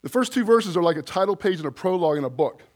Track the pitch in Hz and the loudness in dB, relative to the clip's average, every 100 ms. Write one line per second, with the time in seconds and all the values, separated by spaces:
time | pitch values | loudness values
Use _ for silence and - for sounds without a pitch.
0 | 139 247 247 254 220 226 214 175 170 156 | -2 -2 0 -2 4 4 4 0 2 0
1 | - 185 196 196 208 180 156 131 185 185 | -4 -2 0 0 -2 -2 -6 -4 -2 0
2 | 165 147 135 123 143 - - | 0 0 -2 -2 -2 -2 -20